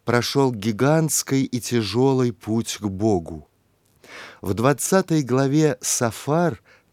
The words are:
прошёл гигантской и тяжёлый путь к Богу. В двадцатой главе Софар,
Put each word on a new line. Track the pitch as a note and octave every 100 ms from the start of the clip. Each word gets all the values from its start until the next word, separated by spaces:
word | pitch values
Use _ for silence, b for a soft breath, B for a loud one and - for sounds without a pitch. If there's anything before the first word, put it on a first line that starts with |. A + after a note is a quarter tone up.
| -
прошёл | A#2+ A2+ C#3 C3+
гигантской | A2+ G#2+ G#2 C3 D#3+ D#3+ - - C3+ C3+
и | A#2+
тяжёлый | - A#2+ G#2 A2 C3+ C3 B2
путь | G#2+ - A2+ A2 -
к | G#2
Богу. | F#2+ A2 F#2+ D#2+ D#2+ D2 _ _ _ _ _ B B B B
В | F#2 G2
двадцатой | B2 C#3 - F#3+ F#3 D#3+
главе | B2+ B2+ C3+ D3 D#3 -
Софар, | - - A#2 - - D#3 F3 A2+ _ b b